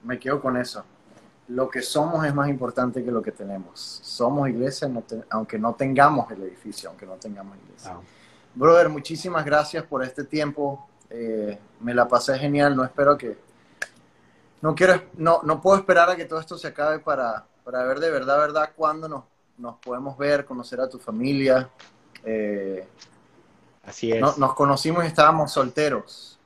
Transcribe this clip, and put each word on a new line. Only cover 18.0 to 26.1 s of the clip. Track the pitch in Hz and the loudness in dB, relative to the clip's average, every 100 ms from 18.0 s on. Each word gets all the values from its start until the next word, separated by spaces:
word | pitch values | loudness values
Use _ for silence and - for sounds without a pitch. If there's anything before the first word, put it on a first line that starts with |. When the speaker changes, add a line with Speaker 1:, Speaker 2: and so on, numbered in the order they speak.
| 165 | 0
Speaker 1:
verdad, | 143 127 143 | -2 2 2
verdad, | 151 151 156 - | 2 0 -2 0
cuándo | 156 156 160 | -2 -2 -8
nos, | 143 - _ _ _ | -10 -14 _ _ _
nos | 120 120 | -16 -14
podemos | - 123 139 131 | -10 -8 -8 -4
ver, | 143 143 139 | 0 0 0
conocer | 127 120 123 | -12 -10 -4
a | 131 | -6
tu | 127 | -6
familia. | - 110 131 139 135 127 127 _ - _ _ - | -8 -4 0 2 4 4 4 _ -20 _ _ -14
Eh, | 113 110 104 101 98 95 92 _ - _ _ _ _ _ _ _ - | -6 -4 -2 -4 -4 -8 -10 _ -20 _ _ _ _ _ _ _ -20
Speaker 2:
Así | - 117 | -8 -2
es. | 113 | 2
Speaker 1:
no-, | 135 143 | 2 2
nos | 135 - | 0 2
conocimos | 143 139 160 170 | 2 2 0 0
y | 165 | 0
estábamos | 160 151 160 143 | 4 6 6 0
solteros. | - 131 139 151 120 - | 0 -2 0 0 0 -8